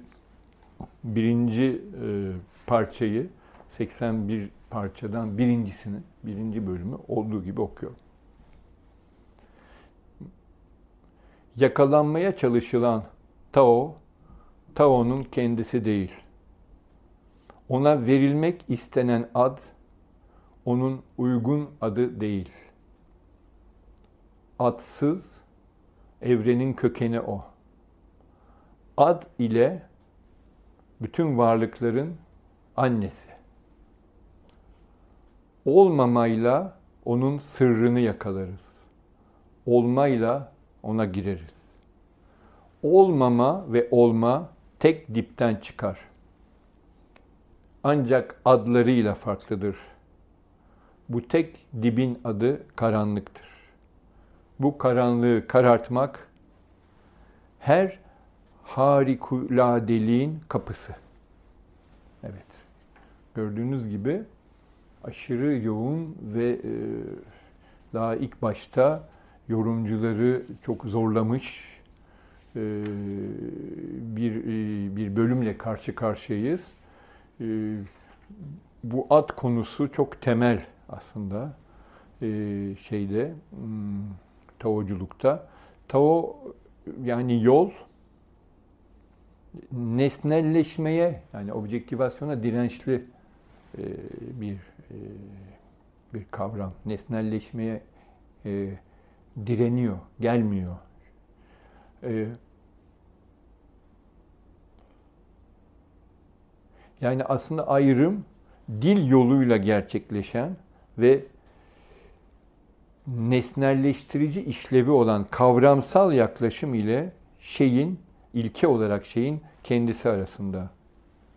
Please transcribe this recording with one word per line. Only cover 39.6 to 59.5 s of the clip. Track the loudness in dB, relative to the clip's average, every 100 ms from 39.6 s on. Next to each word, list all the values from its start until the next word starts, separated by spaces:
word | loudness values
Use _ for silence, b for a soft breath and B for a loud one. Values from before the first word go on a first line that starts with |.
| 2
Olmayla | 4 4 2 2 2 0 -2 -6 -20 _ _
ona | -6 -2 -2
gireriz. | -2 -6 -6 -10 -20 _ _ _ _ _ _ b b b b b _
Olmama | 4 6 8 6 4 4 4 0 0
ve | 0 4
olma | 6 6 6 2 0 -4 -16 _ 2
tek | 2 2 -2 -4
dipten | -4 -2 -2 -2
çıkar. | -8 -8 -6 -6 -14 _ _ _ _ _ _ _ _ _ _ _ _ _ _ _ _ _
Ancak | 0 2 2 2 0 -2 4
adlarıyla | 4 4 4 4 4 2 -2
farklıdır. | -6 -8 -6 -6 -6 -8 -14 -20 _ _ _ _ _ _ b b b b -8
Bu | -6 0
tek | 0 0 -8 _ -2
dibin | 0 2 0 -4
adı | -6 -2 0 -2 -8 -4
karanlıktır. | 0 0 0 -4 -8 -16 -20 -20 -20 _ _ _ _ b b b b -2
Bu | -2 0
karanlığı | 0 2 2 2 2 2 2
karartmak | 4 6 4 2 -2 -2 -6 -20 _ _ _ _ _ b b b b b b b _
her | 2 2 2 -4 b b b _ _ _
harikuladeliğin | -8 0 4 4 4 0 -4 -6 0